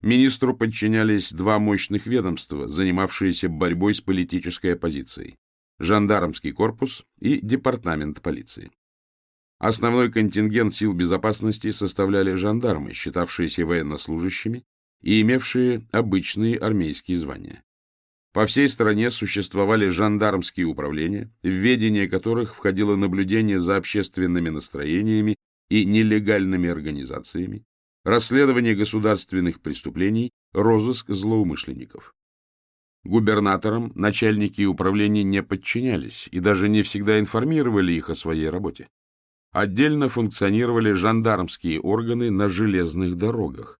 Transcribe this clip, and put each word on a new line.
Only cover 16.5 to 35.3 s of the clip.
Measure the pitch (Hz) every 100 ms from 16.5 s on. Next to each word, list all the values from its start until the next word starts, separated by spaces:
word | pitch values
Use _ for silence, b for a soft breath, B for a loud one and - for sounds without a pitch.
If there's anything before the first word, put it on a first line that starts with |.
| 117
армейские | 107 107 80 71 - 87
звания. | 73 67 50 - _ _ _ _ _ _ _
По | -
всей | 107 139 139
стране | - 107 104 120
существовали | - 101 101 95 98 98 110 98
жандармские | 87 107 104 107 98 85 - 85
управления, | 73 73 76 80 101 110 _
в | 90
ведение | 92 110 127 110 104 95
которых | 92 110 117 113
входило | - 101 95 104 101
наблюдение | 98 95 95 107 110 95
за | 87 98
общественными | - 104 95 - 92 87 82
настроениями | 76 - 71 73 85 110 107 107 104 _ _ _
и | 107 95
нелегальными | 107 110 107 104 107 95 92 87
организациями, | 82 76 71 65 - - - 90 104 _ _ _ _
расследование | - 117 - 131 143 123 117
государственных | 101 104 110 107 104 - 92 87 82
преступлений, | - 73 - 85 95 110 123 _ _
розыск | - 107 113 110 120 -
злоумышленников. | 98 101 113 95 71 - 65 62 - - _ _ _ _ _ _ _ _ _
Губернаторам | 92 104 107 107 104 95 110 113 117
начальники | - 104 104 110 107 104 -
управлений | 101 90 92 101 104 104
не | 98